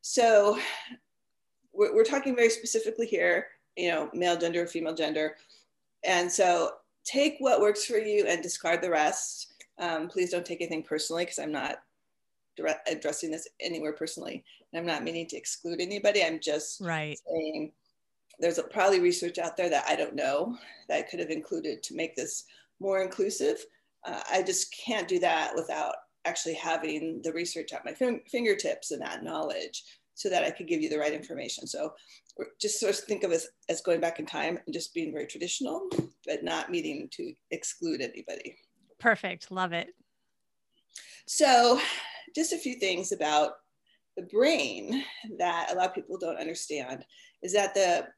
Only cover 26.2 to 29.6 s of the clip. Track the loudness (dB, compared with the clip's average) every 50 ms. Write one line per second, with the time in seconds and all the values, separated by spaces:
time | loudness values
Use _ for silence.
26.2 | _ -2 -2 0 -2 -2 -4 -2 -2 0 0 0 0 -2 -2 -2 -4 -4 -6 -4
27.2 | -6 -4 -4 -2 -4 -4 -4 -6 -8 -8 -8 -8 -8 -10 -2 0 0 0 0 -2
28.2 | -6 -4 -2 0 4 4 2 2 2 -4 -4 -4 -6 -8 -8 -6 -6 -8 -8 -8
29.2 | -8 -6 -4 -4 -4 -4 -4 -6